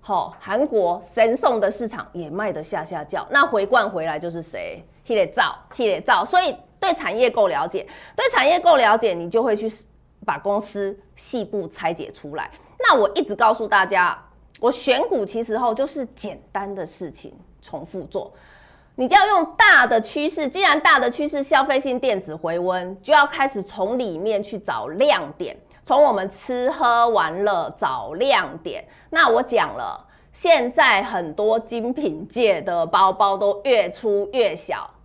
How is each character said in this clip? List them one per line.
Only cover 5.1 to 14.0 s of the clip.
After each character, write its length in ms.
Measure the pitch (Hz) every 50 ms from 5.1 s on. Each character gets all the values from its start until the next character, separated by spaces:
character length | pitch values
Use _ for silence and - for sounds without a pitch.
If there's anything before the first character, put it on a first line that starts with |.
| 240
个 160 | 214 185 160
造， 240 | - - 208 156 - - - _ -
迄 200 | - 247 214 190
个 80 | -
造。 240 | - - 240 185 190
所 160 | 247 - 359
以 140 | 370 320 220 - - _ _ _
对 120 | - 381 339
产 220 | - 302 185 185
业 140 | 220 247 240
够 180 | 233 240 208 185
了 200 | 165 139 151 170
解， 200 | - 190 - - - - - - -
对 120 | - 480 523
产 160 | - 330 262 285
业 120 | 339 349
够 180 | 349 339 339 269
了 200 | 240 208 214 226
解， 160 | 233 214 180
你 160 | 170 170 175
就 140 | 175 226 233
会 120 | 254 214
去 160 | 208 220 220 220 - - _ _ _ _ _ _ _ -
把 140 | - 147 143
公 200 | - 196 202 208
司 400 | 214 - - 202 202 196 202 - _ _ _
细 300 | - - - - 247 208
部 220 | - - 208 180 160
拆 260 | - - 196 165 170
解 180 | 170 131 -
出 240 | - - - 147 143
来。 140 | 156 - - - - _ _ - _
那 160 | 508 480 359 262
我 120 | 208 - -
一 100 | - 302
直 120 | - 208
告 180 | - 240 220 226
诉 140 | - 226 208
大 180 | 214 202 190
家， 340 | 180 196 185